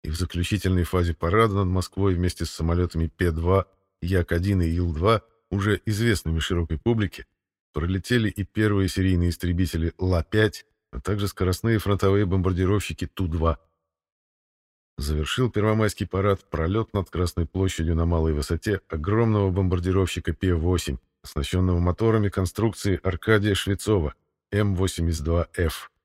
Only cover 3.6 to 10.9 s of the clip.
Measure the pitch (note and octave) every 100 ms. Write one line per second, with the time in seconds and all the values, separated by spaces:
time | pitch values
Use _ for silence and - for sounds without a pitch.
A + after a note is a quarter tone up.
3.6 | - _ _ _ F2 F#2+ E2 E2+ F#2+ G2
4.6 | E2 E2+ F2 D2+ F#2+ A2 _ _ _ G2
5.6 | G2+ G2 - G#2 A#2 G2 D#2+ D#2+ - F2
6.6 | E2 D#2 - A#2 G2 - - _ _ _
7.6 | _ D2+ E2+ F#2+ - B2 G#2+ G2 F#2+ -
8.6 | G#2+ G2+ F#2+ - F#2+ F2+ F2 E2 F2 F2
9.6 | F2+ E2+ E2 - F#2 F2 D#2 G#2+ G#2+ -
10.6 | - _ _